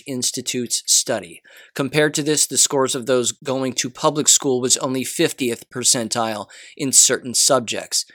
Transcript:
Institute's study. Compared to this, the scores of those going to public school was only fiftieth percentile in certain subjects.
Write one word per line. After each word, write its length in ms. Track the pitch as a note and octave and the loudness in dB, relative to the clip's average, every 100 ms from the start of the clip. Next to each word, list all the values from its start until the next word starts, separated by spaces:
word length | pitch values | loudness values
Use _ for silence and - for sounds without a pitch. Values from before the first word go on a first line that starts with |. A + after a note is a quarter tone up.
| - | -6
Institute's 800 | B2+ B2 - B2 B2+ A#2 - - | -6 -4 -4 -6 -4 -4 -4 0
study. 560 | - - A2+ F2 E2 _ - - | 0 0 -4 -6 -20 _ -20 -14
Compared 400 | - C3+ D#3 D3+ | -4 -2 2 2
to 100 | D3+ | 0
this, 220 | D3 D3 - | 0 0 0
the 120 | C3 | 2
scores 360 | - C#3+ C3 | 2 2 0
of 140 | C3+ A#2 | -2 0
those 240 | B2+ A#2+ | 2 0
going 420 | - - C3 C3 | -4 -4 -2 -2
to 160 | A#2+ C3 | -4 -6
public 380 | - D#3 D3 C3+ | 0 0 2 2
school 340 | - C#3+ B2+ | 4 4 0
was 160 | B2 - | 2 0
only 260 | C#3+ C3 | -2 -4
fiftieth 640 | A#2+ - D#3+ - B2 A#2 - | -4 0 0 0 -4 -4 -8
percentile 800 | B2+ A#2 C3 A2 A#2+ A2+ G#2 G2 - - - | -4 0 0 0 -2 -2 -4 -10 -16 -18 -6
in 160 | C#3 | 2
certain 400 | - - A#2 B2+ | 4 4 2 -2
subjects. 720 | A2+ - C3+ A2 G#2 - - - | 0 4 2 0 -8 -4 -6 -6